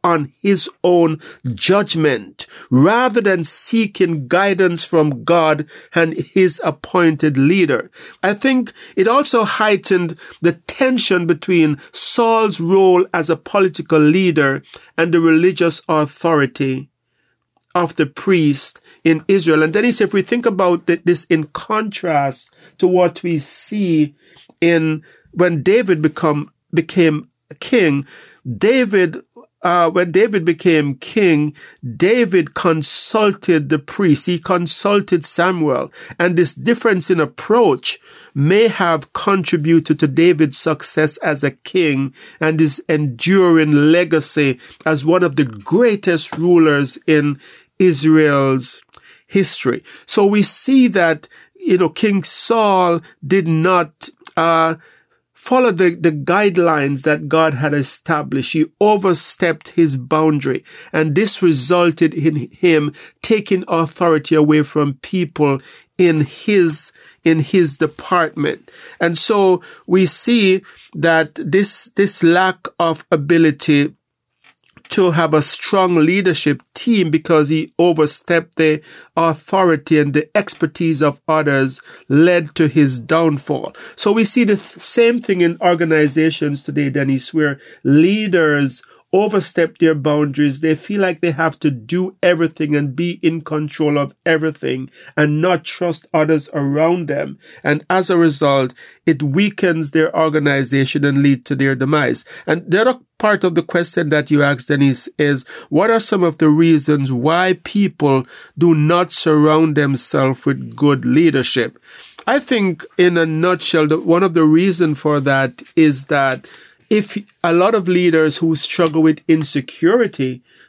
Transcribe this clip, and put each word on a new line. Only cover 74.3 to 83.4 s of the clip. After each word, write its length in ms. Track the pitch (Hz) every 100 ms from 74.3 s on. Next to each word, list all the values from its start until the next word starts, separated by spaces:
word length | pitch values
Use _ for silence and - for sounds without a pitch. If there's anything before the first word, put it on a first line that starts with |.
| _ _ _ _ _ -
to 220 | - 185
have 200 | 165 160
a 100 | 156
strong 520 | 147 - - 196 185 170
leadership 640 | 156 190 185 151 147 139 _
team 360 | - 240 214 165
because 380 | 151 - 160 143
he 240 | 156 - -
overstepped 760 | 175 156 147 - - 170 165 -
the 280 | 156 151 - - - 165
authority 800 | 165 156 - 196 185 151 - 151
and 140 | 143
the 160 | 147 156 -
expertise 640 | - - 156 - 165 143
of 180 | 147 - -
others 540 | 156 143 139 135 - - - -
led 460 | 139 175 175 151
to 140 | - 156
his 320 | 139 143 123
downfall. 720 | 113 160 165 143